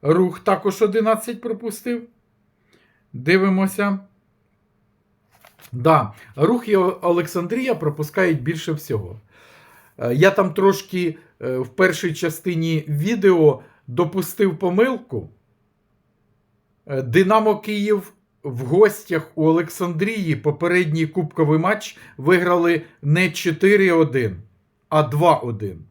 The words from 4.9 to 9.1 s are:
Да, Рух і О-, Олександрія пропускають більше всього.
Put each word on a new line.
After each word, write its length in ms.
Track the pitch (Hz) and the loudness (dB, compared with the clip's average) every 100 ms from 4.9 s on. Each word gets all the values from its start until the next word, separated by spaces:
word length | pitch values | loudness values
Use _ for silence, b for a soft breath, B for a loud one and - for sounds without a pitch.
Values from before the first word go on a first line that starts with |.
| _ _ _ _ _ _ _ - | _ _ _ _ _ _ _ -14
Да, 420 | 123 135 156 107 B B - | -2 2 2 0 B B -2
Рух 320 | 156 240 220 | 0 0 0
і 100 | 202 | 2
О-, 220 | 190 185 | 2 0
Олександрія 720 | 175 175 170 180 175 240 262 151 | 0 0 0 -6 -4 -4 -4 -2
пропускають 680 | 151 147 147 - 185 156 | -4 -4 -6 -2 0 0
більше 280 | 120 165 - | -2 -6 -6
всього. 480 | 151 - 117 90 | -8 -4 -6 -6